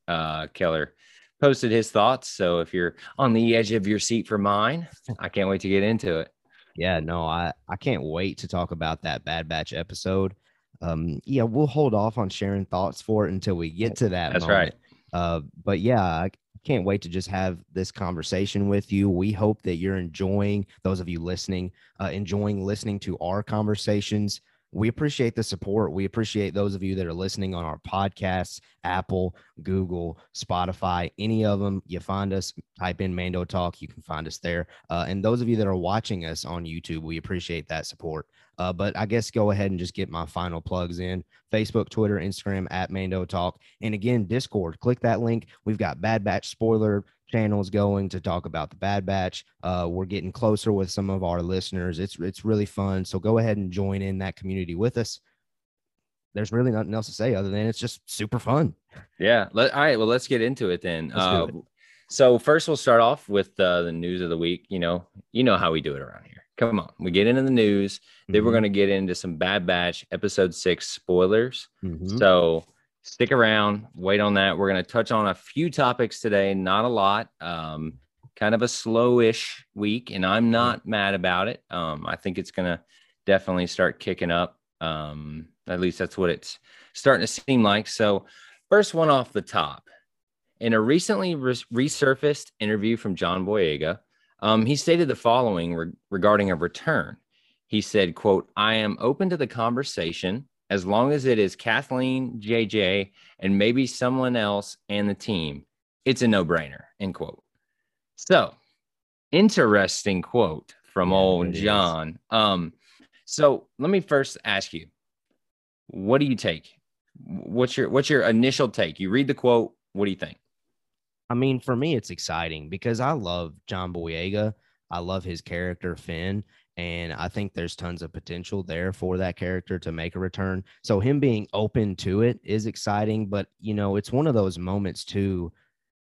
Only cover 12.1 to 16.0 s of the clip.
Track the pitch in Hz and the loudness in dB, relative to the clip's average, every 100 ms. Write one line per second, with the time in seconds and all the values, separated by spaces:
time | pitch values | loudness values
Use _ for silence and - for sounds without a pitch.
12.1 | 110 98 - 98 98 95 90 95 - - | -2 -4 -4 -4 -2 -2 -2 -2 -4 -2
13.1 | 107 101 95 104 90 82 82 113 - 113 | 0 0 -2 -2 -2 -4 -4 -4 0 0
14.1 | 90 82 87 82 98 87 - _ _ _ | 0 0 0 4 4 4 -2 _ _ _
15.1 | 87 87 85 71 - 92 98 104 123 | -4 -2 -2 -6 -10 -2 0 2 2